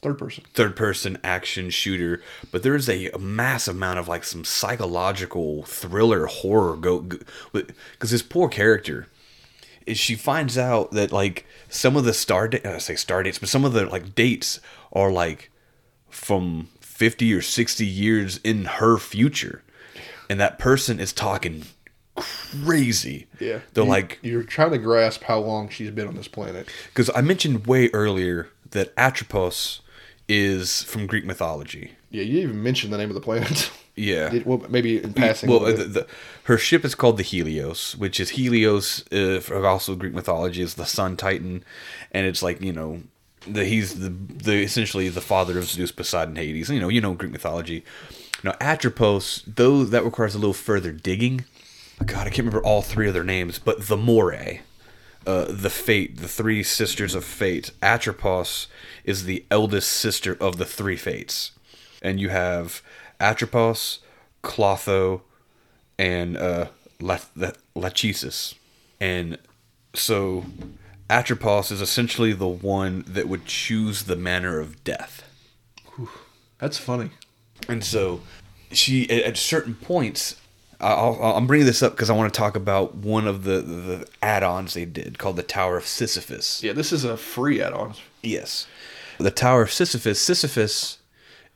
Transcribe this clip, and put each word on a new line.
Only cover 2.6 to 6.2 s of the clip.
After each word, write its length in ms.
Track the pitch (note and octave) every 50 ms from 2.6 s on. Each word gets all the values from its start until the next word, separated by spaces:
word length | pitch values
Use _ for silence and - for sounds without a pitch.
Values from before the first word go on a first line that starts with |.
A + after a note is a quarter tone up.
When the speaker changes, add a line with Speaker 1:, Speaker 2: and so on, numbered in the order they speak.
| F#2+
Speaker 2:
there 120 | C3 C#3+
is 160 | D3 C3 B2
a, 180 | G2+ F#2 F#2 -
a 100 | - F#2+
massive 560 | G2 G2 G#2 A2 A#2 B2+ B2+ A#2 - G#2 F#2
amount 220 | F#2 F#2+ F#2 F2+ F2+
of, 60 | F2 F2
like, 160 | F2 E2+ -
some 200 | - - E2+ D#2+
psychological 1160 | - - - - G2+ A#2+ A#2 G#2+ F2+ F2 F2 F2+ F#2+ G2 F#2 F#2 E2+ - F2+ E2 D2+ D2+ D2+ D2+
thriller 600 | - - - - F2+ F2 G#2 A2+ A#2 A2 F#2